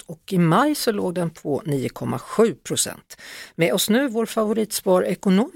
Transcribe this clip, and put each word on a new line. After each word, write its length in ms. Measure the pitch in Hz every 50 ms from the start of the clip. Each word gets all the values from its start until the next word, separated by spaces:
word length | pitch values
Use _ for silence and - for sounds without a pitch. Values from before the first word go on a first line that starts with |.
| -
och 260 | - 165 - _ -
i 60 | 190 175
maj 360 | 175 160 165 214 277 302 294
så 180 | - - 247
låg 220 | 208 202 190 180 170
den 160 | 180 175 160
på 320 | - - - 151 139 - -
nio 240 | 160 143 135 123 123
komma 300 | - - 123 123 123 131
sju 360 | - - - - 226 220 143
procent. 640 | - - - 156 - - 90 - - - _ - - - - - - - - _
Med 180 | - 165 190 214
oss 160 | 180 - -
nu 180 | 202 254 285 262
vår 180 | 214 226 226
favoritsparekonom 1200 | - - 226 220 208 220 220 214 - - - - 196 185 185 - - 185 - - 202 185 190 254 339 -